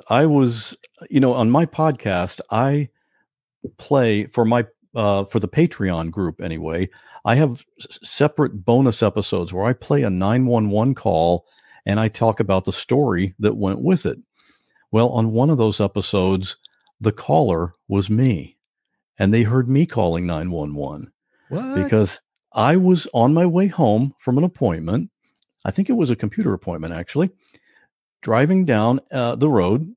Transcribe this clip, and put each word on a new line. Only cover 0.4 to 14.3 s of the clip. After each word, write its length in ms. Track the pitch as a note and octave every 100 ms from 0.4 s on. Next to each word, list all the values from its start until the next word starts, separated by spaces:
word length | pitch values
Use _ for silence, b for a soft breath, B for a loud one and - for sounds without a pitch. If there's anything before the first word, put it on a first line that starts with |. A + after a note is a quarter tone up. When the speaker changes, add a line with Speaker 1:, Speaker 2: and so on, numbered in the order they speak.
| B2+ A#2 - - - _ -
Speaker 1:
you 100 | C3+
know, 140 | C3
on 180 | B2+ A2+
my 140 | C3+ E3
podcast, 760 | - D#3 C3 G#2+ F2+ F#2 - -
I 380 | G#2+ C3+ C#3+ C#3+ _ _ _ _ _ _ _ - -
play 480 | - C#3 A#2 G#2 G#2
for 180 | - A2
my, 200 | A#2+ A2+ _ _ A#2
uh, 300 | G#2 G2+ G2+
for 160 | A2+
the 80 | G2+
Patreon 600 | - E3 - F#2+ E2+ E2
group 280 | F#2 F2 D#2+
anyway, 500 | F2+ D#2+ D#2+ E2 F#2 B B B -
I 100 | B2+
have 300 | D3 A#2+ _ -
s-, 220 | - -
separate 600 | - - D3 - C#3 G#2
bonus 400 | F#2 B2 C3+ G#2+
episodes 480 | G#2+ G#2+ - F#2+ E2
where 140 | F2+ A2
I 80 |
play 300 | B2+ - D3
a 60 | A#2
nine 360 | F#2 G2 B2 B2+
one 240 | A#2+ G#2+
one 260 | G#2 B2 C3+
call 500 | A2 E2 E2+ F2 _ b b b -
and 140 | G#2
I 80 | A2
talk 320 | - A2+ -
about 240 | G2+ F#2+
the 80 | -
story 640 | - - B2+ C3+ F2+ F#2+ -
that 180 | G#2+ G#2+
went 240 | G2 G2
with 240 | D3+ F#3 -
it. 120 | - -